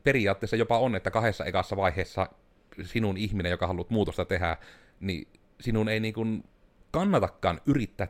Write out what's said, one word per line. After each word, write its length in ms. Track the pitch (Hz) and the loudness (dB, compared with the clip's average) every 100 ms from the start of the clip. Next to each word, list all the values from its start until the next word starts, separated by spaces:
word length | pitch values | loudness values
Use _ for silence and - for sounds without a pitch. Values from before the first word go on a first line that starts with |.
periaatteessa 520 | - 131 98 98 107 113 | 0 2 2 0 -2 0
jopa 220 | 113 117 | 2 4
on, 180 | 127 101 | 2 0
että 140 | 98 | -2
kahdessa 340 | 110 113 - | 0 0 0
ekassa 320 | 85 92 92 98 | -2 -2 -2 0
vaiheessa 520 | 95 90 87 - 95 - _ _ _ - | 0 0 -4 -4 -6 -6 _ _ _ -14
sinun 340 | 90 117 107 92 | -6 -2 0 0
ihminen, 340 | 104 98 87 | -2 -2 0
joka 160 | 87 87 | 0 -2
haluat 240 | 90 87 | -2 -2
muutosta 340 | 110 92 - | 0 0 0
tehdä, 320 | 90 92 87 82 - - - - | -2 0 -2 -4 -8 -20 -20 -10
niin 280 | 98 85 - - _ _ | -6 -6 -8 -20 _ _
sinun 280 | 123 113 107 | -2 0 2
ei 120 | 110 | 0
niin 140 | 110 | -2
kuin 300 | 110 113 107 - _ _ _ - | -2 -4 -4 -8 _ _ _ -6
kannatakaan 720 | 160 202 156 95 - 92 80 - | -2 2 2 2 0 -2 0 2
yrittää 420 | 139 107 - 98 | 2 0 -4 -8